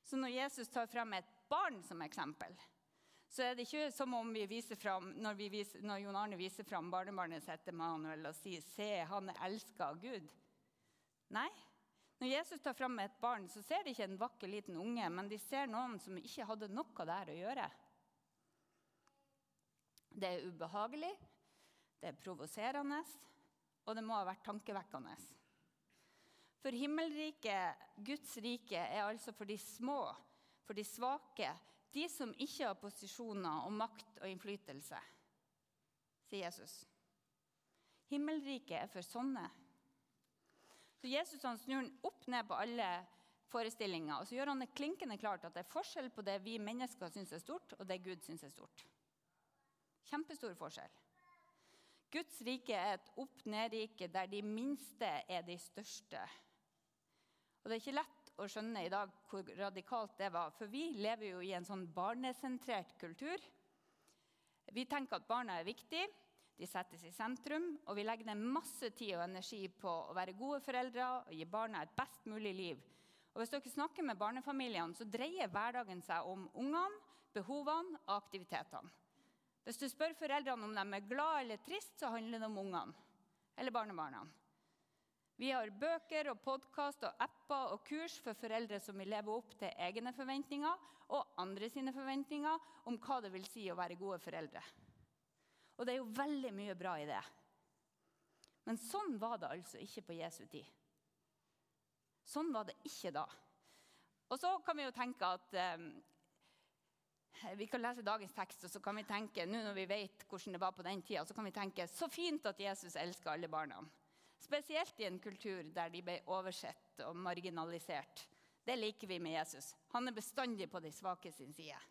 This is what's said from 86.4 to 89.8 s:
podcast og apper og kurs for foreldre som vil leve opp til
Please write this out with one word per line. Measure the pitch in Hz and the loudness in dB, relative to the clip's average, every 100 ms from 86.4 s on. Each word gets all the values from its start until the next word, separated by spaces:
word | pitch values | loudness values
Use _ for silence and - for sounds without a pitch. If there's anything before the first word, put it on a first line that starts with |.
podcast | - 269 - - 285 285 | 2 0 0 0 0 2
og | 214 - | -4 0
apper | 254 - - 277 254 | -2 -2 0 2 2
og | 208 - | 0 -2
kurs | 294 330 - | -2 -2 -4
for | 240 214 | -4 -2
foreldre | 226 226 226 202 | 0 2 2 -2
som | 202 196 | -4 -4
vil | 190 | 0
leve | 214 208 | 0 2
opp | 226 233 - | 0 -2 -4
til | 185 - | -4 0